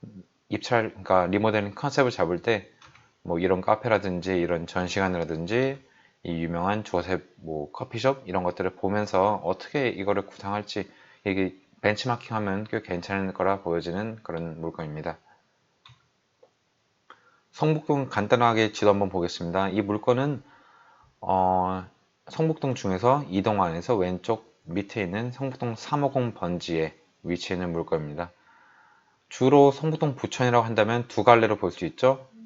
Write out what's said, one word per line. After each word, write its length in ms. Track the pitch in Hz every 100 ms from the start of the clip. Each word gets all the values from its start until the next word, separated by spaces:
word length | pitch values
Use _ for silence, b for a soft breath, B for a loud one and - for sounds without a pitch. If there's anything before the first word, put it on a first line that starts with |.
| 110 101 - _ -
입찰, 420 | 104 - 117 110
그러니까 360 | - 95 92 90
리모델링 480 | 101 110 107 101
컨셉을 360 | - 143 143 127
잡을 320 | 113 85 87
때 320 | - 107 - b b b b _ 87
뭐 120 | 85
이런 240 | 92 92
카페라든지 760 | 92 110 120 104 98 90 92 90
이런 280 | 85 85 82
전시관이라든지 1160 | 92 90 101 95 90 82 80 85 117 135 139 b b b b
이 180 | 90 82
유명한 420 | 82 85 92 107
조셉 380 | 104 87 90 90 - _
뭐 360 | 82 78 73
커피숍 500 | - - 113 135 135 90
이런 180 | 92
것들을 300 | 90 - 92
보면서 680 | - 95 104 104 92 101 98
어떻게 440 | 82 95 - 147 123
이거를 380 | 87 98 98 95
구상할지 640 | - 98 104 104 104 92 B B B
이게 320 | 101 95 95 - _ _
벤치마킹하면 840 | 104 104 127 117 - 110 101 98
꽤 180 | 107 113
괜찮을 500 | - 87 87 98 95
거라 300 | 92 92 98
보여지는 560 | 85 85 85 92 110 110
그런 380 | - 82 82 80
물건입니다. 560 | 82 82 78 76 80 80 b b _ _ _ _ - _ _ _ _ _ _ _ _ _ _ _ - b b b b
성북동 580 | - 151 156 - 143 131
간단하게 640 | 104 - 120 120 113 110
지도 180 | - 104
한번 180 | 101 95
보겠습니다. 640 | 92 85 - 87 92 95
이 100 | 98
물건은, 640 | 104 104 - 123 143 135 b b b b b b b _
어, 680 | 95 95 92 92 92 95 92 _ _ _ -
성북동 460 | - 160 156 135
중에서 500 | 120 98 92 120 143 107
이동 340 | 95 101 104
안에서 340 | 90 82 85 110
왼쪽 580 | 90 90 - 110 - _
밑에 380 | - 90 101 117
있는 300 | 90 101 123
성북동 440 | 120 135 127 120 110
삼오공 580 | - 147 139 135 120
번지에 600 | - 87 87 - 82 78 - _ _
위치해 340 | 82 87 - 90
있는 160 | 90
물건입니다. 580 | 82 80 80 76 73 85 b b b b b b b b b _
주로 400 | - 156 143 139
성북동 440 | - 156 156 151 127
부천이라고 480 | 107 - 127 120
한다면 440 | 113 110 107 120 120
두 160 | -
갈래로 320 | 104 117 110 104
볼 140 | 90
수 160 | - 160
있죠. 420 | - 131 135 - -